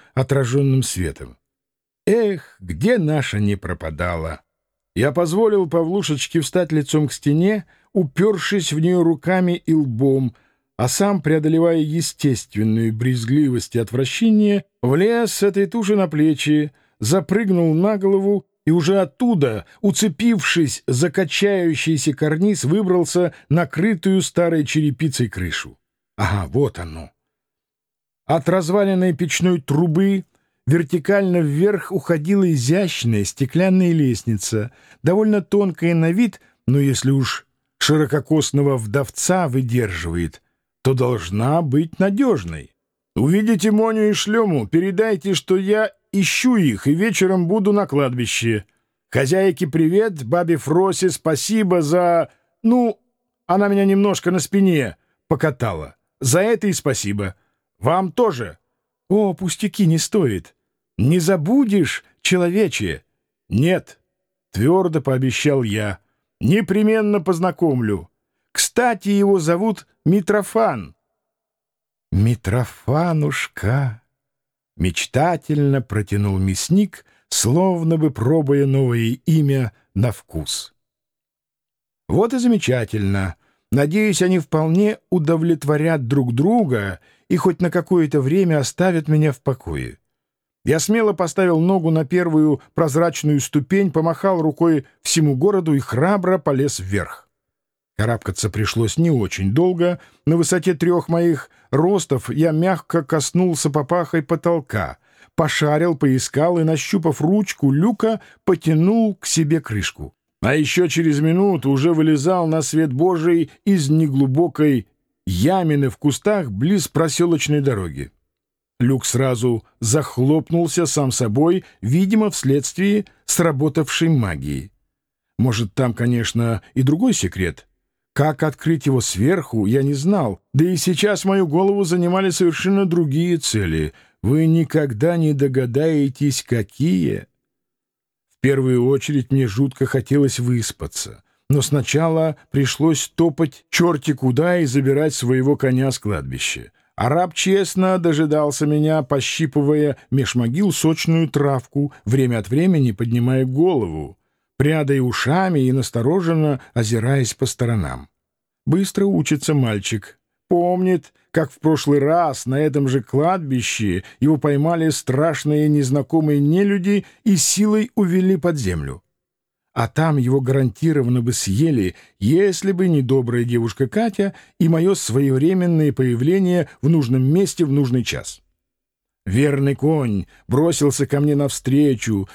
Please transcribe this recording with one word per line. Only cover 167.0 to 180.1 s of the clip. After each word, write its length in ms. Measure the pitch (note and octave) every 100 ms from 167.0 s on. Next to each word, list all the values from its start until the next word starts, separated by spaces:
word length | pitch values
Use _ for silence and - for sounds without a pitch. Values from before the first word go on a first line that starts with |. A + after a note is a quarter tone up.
| - _
и 120 | A3+ F#3+
силой 540 | - - G#3+ G#3+ G#3+
увели 420 | - F#3+ F#3 F#3 F#3+
под 220 | F3 D#3
землю. 440 | G2+ E2 C#2 C2 _ _ _ _ _ _ _
А 120 | - A#2
там 300 | - D#3+ D3
его 240 | B2 C3+
гарантированно 800 | B2+ C3+ C3 G2 D#3+ D3+ A#2+ B2
бы 100 | A#2
съели, 640 | - - G2 D#3+ C3+ F#2 - - -
если 540 | G2 D#3+ G3+ F3 G3
бы 160 | F3+ F#3+
не 120 | D#3
добрая 440 | B2+ C3+ A#2+ A#2+
девушка 440 | A#2+ A#2+ A2+ - C3+
Катя 460 | G#3 A3+ G3+ G3 - - -
и 100 | E3
мое 260 | E3 F3
своевременное 960 | G3 - A#2 C#3 C3 D#3 F#3 F3+ E3 D3+
появление 760 | - B2+ A#2+ C#3 F#3+ F#3 F3+ D#3 -
в 60 | C#3
нужном 340 | E3 A#2+ C3
месте 420 | C3 E3 F#3+ -
в 60 | D#3
нужный 320 | C#3 C3 B2
час. 400 | A2+ C2 - - _ _ _ _ _ _ _ _ -
Верный 460 | G#2+ C#3+ C#3 C#3
конь 500 | C3+ C#3+ D#3 B2